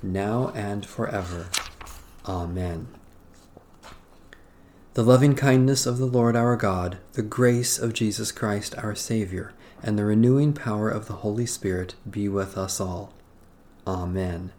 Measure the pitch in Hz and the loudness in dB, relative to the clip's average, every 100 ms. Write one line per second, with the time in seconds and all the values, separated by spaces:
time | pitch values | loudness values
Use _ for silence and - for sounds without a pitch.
0 | 101 95 101 117 127 120 101 101 95 - | -4 -2 -2 -2 -2 -4 -6 -6 -8 -6
1 | 113 101 90 87 85 - - - - - | -4 -4 -6 -8 -6 -8 -8 -16 -18 -18
2 | - - - 92 87 90 90 82 123 - | -20 -16 -6 -6 -4 -4 -4 -6 -10 -16
3 | - - - - - - - - - - | -20 -20 -20 -20 -20 -20 -20 -20 -20 -20
4 | - - - - - - - - - - | -20 -20 -20 -20 -20 -20 -20 -20 -8 0
5 | 113 127 143 135 139 131 131 135 - 123 | 6 8 8 4 6 6 6 4 0 0
6 | 131 123 117 117 120 120 104 92 90 90 | 2 4 4 4 2 2 2 0 -2 -6
7 | - - 107 - 123 120 120 - 117 110 | -10 -6 -6 4 4 4 0 -2 -2 0
8 | 110 98 107 - 110 101 - - 107 104 | 0 0 -6 -4 -2 -2 -4 -8 -6 -6
9 | - 113 98 92 - - - - - 104 | -4 -2 -2 -6 -8 -14 -20 -10 -2 0
10 | 104 107 120 135 147 147 - 104 110 107 | 4 6 6 6 4 0 -4 -2 -2 -2
11 | 107 92 107 107 120 - 101 90 92 - | -6 -6 -4 -2 -4 -4 -4 -2 -4 -10
12 | - 101 101 98 92 95 95 - 95 90 | -12 -6 -2 -2 -4 -6 -6 -4 -6 -6
13 | 101 - - - - - - - - 92 | -12 -18 -20 -20 -20 -20 -20 -14 -6 -4
14 | 87 92 92 85 90 | -4 -2 -2 -4 -10